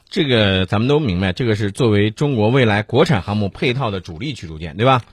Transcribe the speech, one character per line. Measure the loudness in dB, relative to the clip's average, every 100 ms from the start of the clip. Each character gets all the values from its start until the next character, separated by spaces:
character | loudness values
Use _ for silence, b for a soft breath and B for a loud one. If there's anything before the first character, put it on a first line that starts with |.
| _
这 | -4
个 | 2 2 2 2 0
咱 | 0
们 | 2
都 | 0
明 | 0 0
白， | -2
这 | -2
个 | -2 -2
是 | -2
作 | 0 2
为 | 4 2
中 | 0 -2 0
国 | 2
未 | 4
来 | 2 2
国 | 0 2
产 | 2 2
航 | 0 -2
母 | -4
配 | -2 -4
套 | -2 -4
的 | -6
主 | -10 -10
力 | -10
驱 | -10 -12
逐 | -12
舰， | -10 -2
对 | 2
吧？ | 2 -2